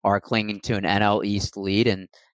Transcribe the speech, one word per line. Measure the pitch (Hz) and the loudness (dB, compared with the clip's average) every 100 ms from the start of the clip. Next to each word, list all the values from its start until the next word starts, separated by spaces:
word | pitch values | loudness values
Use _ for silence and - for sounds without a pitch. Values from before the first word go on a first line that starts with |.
are | - 202 | 0 0
clinging | - 113 107 101 | 0 -2 -2 -6
to | - 107 | -4 -4
an | 90 | 0
N | 101 | 2
L | 104 104 | 2 2
East | 104 104 - - | 0 -4 -4 -8
lead, | 98 101 117 | -2 2 2
and | 95 92 _ _ | 0 -6 _ _